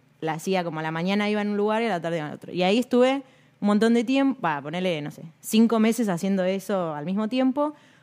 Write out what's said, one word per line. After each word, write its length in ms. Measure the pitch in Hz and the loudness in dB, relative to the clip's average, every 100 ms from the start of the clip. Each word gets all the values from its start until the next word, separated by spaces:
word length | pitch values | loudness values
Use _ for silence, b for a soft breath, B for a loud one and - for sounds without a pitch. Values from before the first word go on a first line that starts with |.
| _ _ | _ _
la 120 | 160 | -6
hacía 300 | 156 190 185 | -4 -2 -2
como 160 | 170 156 | -2 -4
a 40 | |
la 80 | 160 | -4
mañana 380 | 165 180 208 208 | -2 0 0 0
iba 120 | 208 | -2
en 80 | 208 | -2
un 80 | 202 | 0
lugar 240 | 208 220 | 0 0
y 40 | 233 | -2
a 40 | |
la 120 | 175 | -2
tarde 160 | 165 170 | -4 -4
iba 100 | 151 | -6
en 60 | |
otro. 180 | 135 - | -10 -8
Y 120 | 175 | -2
ahí 160 | 180 226 | 2 2
estuve 440 | 240 247 254 277 b b b _ | 2 4 4 2 b b b _
un 80 | 202 | 0
montón 260 | 208 226 | 4 4
de 100 | 233 | 4
tiempo, 360 | 233 269 277 - | 2 2 2 0
va, 200 | 170 143 | -2 -2
ponele, 400 | 143 175 185 156 | -4 -4 -2 -2
no 100 | 147 | -6
sé, 120 | - 165 - | -12 -18 -16
cinco 400 | - 220 226 226 | 0 4 4 4
meses 300 | 220 220 208 | 2 2 -2
haciendo 340 | 170 196 196 | -2 -2 0
eso 500 | 185 196 202 190 165 147 | 0 -2 -2 -2 -2 -6
al 100 | 151 | -4
mismo 220 | 196 214 | -4 -2
tiempo. 460 | 254 262 277 294 294 B B | 0 0 0 -2 -6 B B